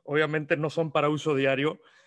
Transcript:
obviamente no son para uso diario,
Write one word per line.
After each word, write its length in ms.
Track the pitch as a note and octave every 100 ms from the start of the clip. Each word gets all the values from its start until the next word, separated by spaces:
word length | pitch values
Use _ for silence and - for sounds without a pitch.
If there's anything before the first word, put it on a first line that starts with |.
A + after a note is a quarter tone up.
obviamente 540 | - D3 D#3 D#3 D3 E3
no 120 | D3+
son 220 | E3 D#3+
para 180 | D3+ D3
uso 240 | D3+ D#3
diario, 480 | C#3 C3+ C3+ D3+ F3 _ _